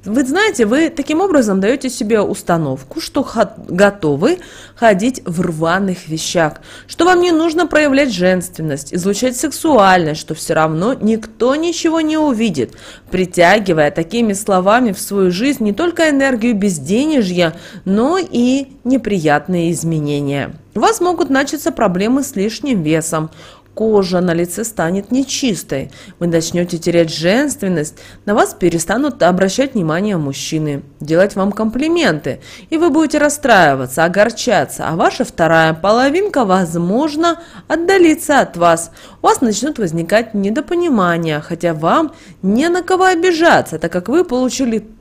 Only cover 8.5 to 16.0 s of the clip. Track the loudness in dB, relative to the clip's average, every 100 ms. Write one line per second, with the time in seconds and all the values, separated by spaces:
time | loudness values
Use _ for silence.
8.5 | -8 -6 -6 -6 -4 -2 0 -2 -2 -6
9.5 | -2 2 4 6 4 2 -4 -8 -10 -2
10.5 | 0 0 0 -2 -2 0 -2 -4 -2 0
11.5 | 0 -2 -2 -2 0 0 0 0 0 -2
12.5 | -2 -6 -8 -20 -20 -6 -4 -2 2 4
13.5 | 4 2 2 2 0 -4 -2 0 -2 0
14.5 | 2 4 2 2 -2 -4 0 0 2 -2
15.5 | 0 -2 0 -2 0